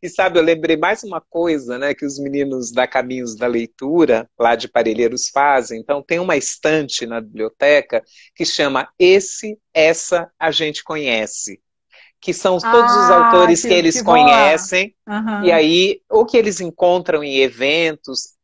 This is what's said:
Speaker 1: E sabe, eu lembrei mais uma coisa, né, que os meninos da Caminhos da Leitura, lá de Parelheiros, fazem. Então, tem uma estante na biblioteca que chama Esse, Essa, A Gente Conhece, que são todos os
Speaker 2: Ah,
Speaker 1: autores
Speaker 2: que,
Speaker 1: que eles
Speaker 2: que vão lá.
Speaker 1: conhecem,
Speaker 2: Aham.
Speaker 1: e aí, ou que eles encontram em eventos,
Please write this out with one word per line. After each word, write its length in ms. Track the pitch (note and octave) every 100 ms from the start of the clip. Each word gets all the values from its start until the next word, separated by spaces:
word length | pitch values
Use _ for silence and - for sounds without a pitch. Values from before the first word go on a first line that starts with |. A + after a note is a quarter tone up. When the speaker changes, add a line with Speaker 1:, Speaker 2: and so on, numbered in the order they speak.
Speaker 1:
E 80 | F3+
sabe, 300 | - F#3 E3+
eu 40 |
lembrei 340 | D#3+ E3 D#3+ D#3
mais 260 | F3 G#3+
uma 180 | G#3+ E3
coisa, 560 | - E3+ E3+ D3+ A#2+ B2
né, 160 | C#3+
que 120 | - C#3+
os 140 | C#3
meninos 520 | C#3 C#3 C#3 C3 A#2
da 160 | A#2+ B2+
Caminhos 480 | C3 B2+ B2+ A#2+ G#2+
da 120 | B2
Leitura, 800 | A#2+ A#2 - C3+ E3+ D3 A2+ A#2 -
lá 180 | A#2 A#2
de 120 | A#2+
Parelheiros, 600 | B2 A2+ A2 A#2 B2 -
fazem. 500 | C#3 C#3+ C3 A#2+ A2+
Então, 220 | A2+ C#3+
tem 180 | - E3+
uma 180 | F#3 C#3+
estante 680 | - - D#3 D#3 C#3 - A#2
na 140 | A#2
biblioteca 840 | G#2+ A2 G#2+ - C#3+ D3 - A2+ - _ _ -
que 100 | E3+
chama 420 | - D3 C3 C3+ -
Esse, 600 | F3+ F#3+ F#3+ - G#3+ G#3+ _
Essa, 560 | D#3+ D#3+ E3 - F3 E3+ -
A 120 | E3
Gente 320 | E3 D#3 D3+
Conhece, 760 | - D#3 C#3 A2+ G#2+ - G#2 F#2+ _ _ _ _ _ _
que 120 | -
são 240 | E3 F#3+ F3+
todos 340 | A3 A#3 A#3+
os 180 | A#3+ A#3+
Speaker 2:
Ah, 140 | A#3 A#3
Speaker 1:
autores 340 | F3+ F3 E3+
Speaker 2:
que, 60 | A#3+
Speaker 1:
que 60 |
eles 240 | F3+ E3 B3
Speaker 2:
que 60 |
vão 120 | G3+ D3+
lá. 80 |
Speaker 1:
conhecem, 720 | D3 C#3 C#3+ D#3+ F3+ F#3 G3+ _ -
Speaker 2:
Aham. 380 | G#3 A3 G#3 F#3
Speaker 1:
e 60 |
aí, 500 | E3 D#3 F3 F#3+ - -
ou 160 | G#3+ A#3
que 100 | A#3+
eles 220 | G#3 F#3
encontram 640 | F3 - F3 F3+ F3 D#3
em 140 | D3 C3+
eventos, 920 | C3+ A#2 C#3 D#3+ E3 D3 - B2+ - _